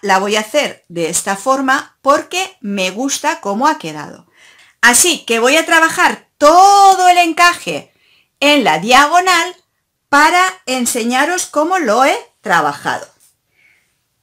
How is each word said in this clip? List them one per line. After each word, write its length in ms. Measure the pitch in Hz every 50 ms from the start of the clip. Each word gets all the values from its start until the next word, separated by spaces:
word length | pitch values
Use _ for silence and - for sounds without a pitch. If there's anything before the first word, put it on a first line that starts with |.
la 180 | - 202 190 190
voy 180 | 196 208 208 214
a 20 |
hacer 460 | 220 214 - - 269 190 - _ _ -
de 220 | 170 170 165 156
esta 260 | 170 - - 202 196
forma 640 | 190 - 262 262 269 269 262 262 294 - - _ _
porque 560 | - 269 285 320 311 - - 359 381 370 - _
me 280 | - 202 202 202 185 185
gusta 500 | 185 214 262 277 - - - 294 330 320
cómo 260 | - 202 202 214 262 302
ha 100 | 302 302
quedado. 500 | - 160 151 151 143 - - - _ _ _ _ _ _ _ _ _ _ _ _
Así 440 | - 233 240 247 - 359 302 196 -
que 140 | - 233 233
voy 180 | 226 254 285 320
a 80 | 320
trabajar 640 | 330 339 320 320 320 - 359 349 277 220 - _ _ _ -
todo 720 | 294 294 330 359 381 403 403 403 392 392 381 370 370 359
el 80 | 359 349
encaje 760 | 349 330 311 - 349 349 339 - - - 156 139 - _ _ _ _ _ _ _ _ _ _ -
en 240 | 277 285 294 285 226
la 160 | 170 156 160
diagonal 760 | 175 220 247 254 294 294 330 359 370 381 359 339 339 359 349 _ _ _ _ _ _ _ _ _ _ -
para 340 | - 285 302 320 339 359 370 370 370 - _
enseñaros 800 | - 262 254 240 233 - 240 220 240 247 254 285 320 359 359 -
cómo 340 | - - 294 302 320 370 370
lo 260 | 311 220 208 240 262
he 120 | 294 381 466 - _ _ _
trabajado. 680 | - 214 180 165 151 147 139 - - 160 123 - - - _ _ _ _ _ _ _ _ _ _ _ _ _ _ _ _ _ _ _ _ _ _